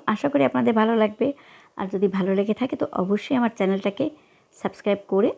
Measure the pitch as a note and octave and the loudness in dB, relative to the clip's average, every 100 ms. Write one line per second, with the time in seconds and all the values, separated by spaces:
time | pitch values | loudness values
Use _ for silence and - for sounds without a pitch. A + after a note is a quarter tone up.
0 | - G#3+ C#4+ C#4 C4 B3+ A#3+ A3 A3 A#3 | -2 -2 0 2 2 2 2 2 2 2
1 | G#3+ G#3+ C#4 C#4 - - - - F#3+ F#3+ | 0 0 -4 -4 -14 -20 -20 -10 -6 0
2 | G3 F#3+ F#3+ G3 G3+ G#3+ B3+ D4 - - | 0 0 0 0 0 -2 -4 -4 -4 -2
3 | F#3 G#3 - C4 A#3 A#3 F#3+ G3 G3+ G3 | -2 -2 0 0 0 0 0 0 -2 -4
4 | D4 - _ _ _ - G3 - G#3 G3+ | -6 -6 _ _ _ -8 -8 -4 -2 -2
5 | - F#3+ A#3+ | 0 0 2